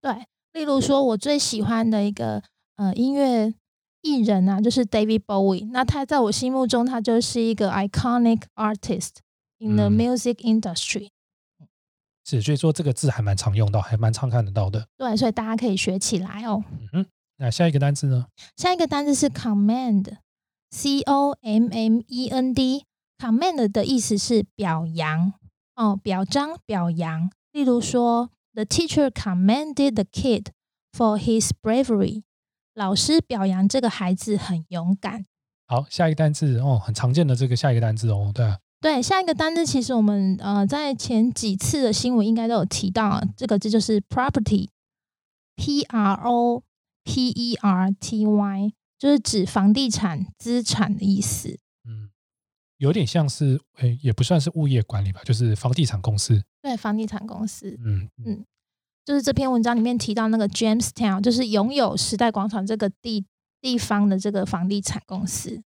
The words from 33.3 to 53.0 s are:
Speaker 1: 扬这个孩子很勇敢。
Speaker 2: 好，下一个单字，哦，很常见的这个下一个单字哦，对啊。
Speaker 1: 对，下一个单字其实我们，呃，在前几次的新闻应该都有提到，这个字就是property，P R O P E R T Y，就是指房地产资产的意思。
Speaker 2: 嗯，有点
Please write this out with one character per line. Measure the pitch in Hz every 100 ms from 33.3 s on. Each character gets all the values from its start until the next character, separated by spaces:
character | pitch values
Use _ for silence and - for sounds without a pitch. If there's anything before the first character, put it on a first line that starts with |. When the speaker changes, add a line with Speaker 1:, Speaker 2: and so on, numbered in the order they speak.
| 240 196
Speaker 1:
扬 | 185 196
这 | 269
个 | 240
孩 | - 185
子 | 185 - 208
很 | - 175 160
勇 | 180 170 196
敢。 | 196 226 190 _ _ _ _
Speaker 2:
好， | 123 143
下 | - 165
一 |
个 | 156
单 | 156
字， | 151 151 120
哦， | 135 123
很 | 95
常 | 107 123
见 | 143
的 | 160 123
这 | 131
个 |
下 | 120 143
一 | 117
个 |
单 | 113 110
字 | 113
哦， | 101 101
对 | 101
啊。 | 113 95 _ _
Speaker 1:
对， | 311 285
下 | 226 381
一 |
个 | 359
单 | 254 320 330
字 |
其 | 330 269
实 | 233
我 | 247
们， | 214 202 190 190
呃， | 196 202 202
在 | 285 302
前 | 254 - 226 233
几 | - 220 190
次 | - 302
的 | 247
新 | 214 247
闻 | 247
应 | 208
该 | 226 226
都 | 233
有 | 190
提 | - 196
到， | 185 214 - -
这 | - 214
个 | 208
字 | 214
就 | 220
是 | 202 214
property，P | - - 262 - 214 208 - _ _ _ _ _ _ _ _ - - 285
R | - 226 202 196
O | 240 240 240 240 - _ _ _
P | - - 254
E | - 240 233
R | 208 180 190 196
T | - 220 214
Y， | 214 202 196 208 - _ _
就 | 277
是 | 285
指 | - 220 185
房 | - 196
地 | 214 269
产 | 214 196 156 185 -
资 | 226 240
产 | 220 214 214
的 | 208
意 | 196 196
思。 | - - - - _ _ 117
Speaker 2:
嗯， | 107 107 _ _ _ _ _ _ _
有 | 139
点 | 180